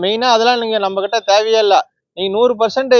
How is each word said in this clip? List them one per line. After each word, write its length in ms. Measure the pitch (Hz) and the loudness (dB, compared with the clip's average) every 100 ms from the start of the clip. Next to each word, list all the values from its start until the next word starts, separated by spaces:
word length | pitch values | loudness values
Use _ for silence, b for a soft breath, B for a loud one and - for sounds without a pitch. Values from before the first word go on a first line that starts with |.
மெயினா 260 | 185 220 247 | -4 -2 0
அதெல்லாம் 260 | 226 233 240 | 2 2 -2
நீங்க 180 | 226 220 | -2 -4
நம்மகிட்ட 420 | 196 196 202 226 | -4 -4 -4 -4
தேவையே 340 | 214 202 220 220 | 0 0 2 2
இல்ல. 180 | 208 185 - _ _ 170 | 2 2 0 _ _ -8
நீங்க 140 | 190 208 | -4 0
நூறு 180 | 247 | 0
பர்சன்ட் 400 | 220 220 262 262 | 0 -2 -2 2